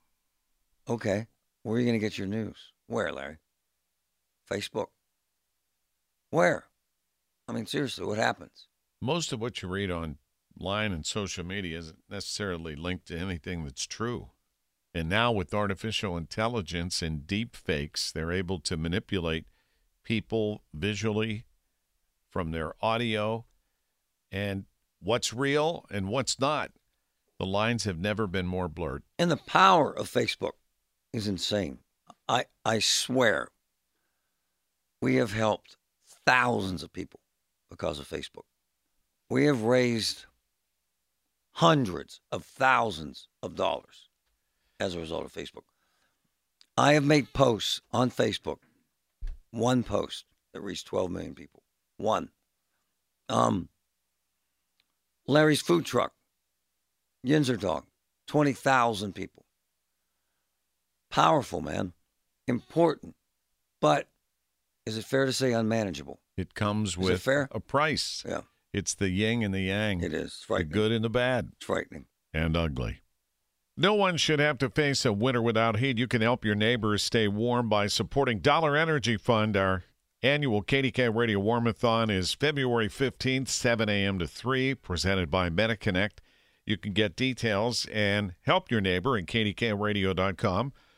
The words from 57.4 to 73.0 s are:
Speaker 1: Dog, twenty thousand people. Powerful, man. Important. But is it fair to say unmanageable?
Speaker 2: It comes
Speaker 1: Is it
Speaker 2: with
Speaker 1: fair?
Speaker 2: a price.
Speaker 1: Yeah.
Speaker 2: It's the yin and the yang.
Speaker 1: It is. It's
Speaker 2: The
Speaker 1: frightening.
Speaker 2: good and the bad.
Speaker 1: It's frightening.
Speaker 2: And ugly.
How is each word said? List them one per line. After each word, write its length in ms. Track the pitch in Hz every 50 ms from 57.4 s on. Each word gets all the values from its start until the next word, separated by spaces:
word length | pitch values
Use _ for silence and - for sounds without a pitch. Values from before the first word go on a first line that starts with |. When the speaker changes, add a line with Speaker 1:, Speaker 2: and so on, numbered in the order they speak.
| 139 123 123 92
Speaker 1:
Dog, 260 | 101 90 78 71 - _ _ _ _ _ _ _ _
twenty 260 | - - 151 147 143
thousand 640 | 117 - - 139 135 127 120 117 110 92 107 98 -
people. 300 | 95 90 - _ - - _ _ _ _ _ _ _ _ _ _ _ _ _ _ _ _ _ _ _ _ _ _ _ _ _ _ _ _ _ _ _ _ -
Powerful, 500 | - 147 160 160 160 143 113 - 87 80
man. 320 | 73 73 82 101 101 87 - _ _ _ _ _ _ _ _ _ _
Important. 680 | - 123 117 - - - 160 170 160 - - - 85 - _ _ _ _ _ _ _ _ _ _ _ _ -
But 280 | 151 151 147 143 - _ _ _ _ _ _ _ _ _ _ _ _ _ _ _ -
is 100 | 110 110
it 80 | 110 101
fair 220 | - 135 135 135
to 60 | 131
say 200 | 117 - 131 127
unmanageable? 680 | 117 113 113 110 113 113 107 95 78 71 69 69 - - _ _ _
Speaker 2:
It 180 | - 90 - -
comes 360 | - 107 104 104 107 107 95
Speaker 1:
Is 40 | 87
it 40 | 90
Speaker 2:
with 220 | 92 92 90 90
Speaker 1:
fair? 260 | - 131 135 147 135 -
Speaker 2:
a 100 | - 104
price. 640 | - - - 139 151 156 135 - - - - - -
Speaker 1:
Yeah. 160 | 98 - - - _ _ _ _ _
Speaker 2:
It's 220 | - 101 87 - -
the 140 | - 101 95
yin 340 | 90 98 107 110 117 120
and 100 | 110 98 95
the 80 | 95
yang. 400 | 95 92 98 104 107 107 95 87
Speaker 1:
It 100 | 90 82
is. 140 | 78 78 76
It's 140 | - - -
Speaker 2:
The 60 | -
Speaker 1:
frightening. 260 | - 104 95 87 76
Speaker 2:
good 200 | - 107 107 110
and 120 | 117 110 110
the 60 | 117
bad. 400 | 110 123 123 127 127 117 - 92 -
Speaker 1:
It's 100 | - -
frightening. 380 | - 95 - - - - 76 67 _ _ _ _ _
Speaker 2:
And 240 | - 80 80 82 80
ugly. 440 | 85 85 78 67 62 60 57 - -